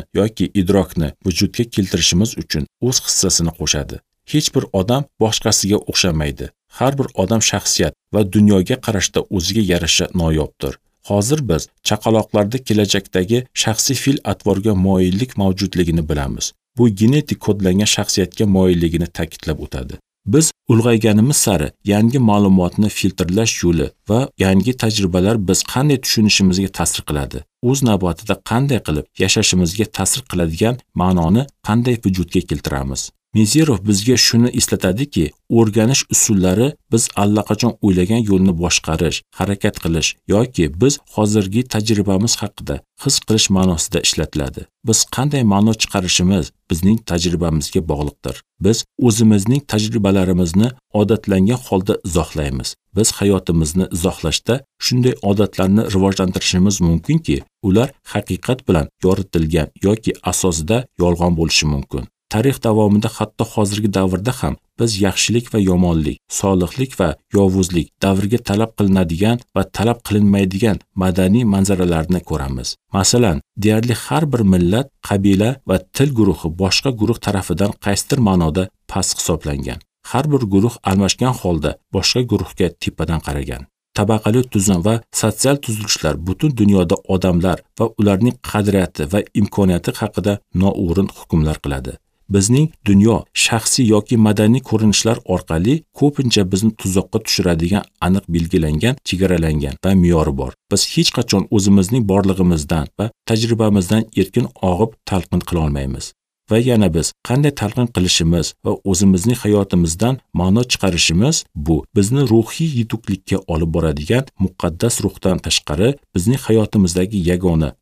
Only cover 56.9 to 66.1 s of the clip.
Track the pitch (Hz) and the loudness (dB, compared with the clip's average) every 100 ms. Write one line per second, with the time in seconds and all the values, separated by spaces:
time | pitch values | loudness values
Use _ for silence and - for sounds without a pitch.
56.9 | 82 80 156 - 67 - _ 98 98 135 | 0 0 -2 0 -4 -4 _ 0 2 2
57.9 | - - 107 - 90 - 127 - 90 71 | -4 -8 -6 -4 -6 -4 -4 0 0 0
58.9 | _ 92 95 95 85 80 82 73 - 95 | _ 0 0 -2 -2 0 0 -2 -2 -2
59.9 | 110 - - - - 92 80 78 117 127 | 0 -2 -6 -6 -2 -2 -2 -2 -2 -2
60.9 | - 90 85 87 82 80 - 78 71 65 | -2 0 2 0 0 0 0 -2 -2 -4
61.9 | 69 - _ - 104 131 131 113 110 107 | -10 -10 _ -6 -2 0 0 0 2 4
62.9 | 104 107 - 107 - 113 - 101 104 107 | 2 0 -4 -8 -4 -6 -2 -2 0 -2
63.9 | 95 95 92 107 123 82 - _ - 113 | 0 0 -2 -4 -4 -4 -6 _ -4 -2
64.9 | 98 98 - - 113 123 113 95 90 90 | 0 -2 0 -2 -2 -2 0 2 2 2
65.9 | 82 73 | 2 -2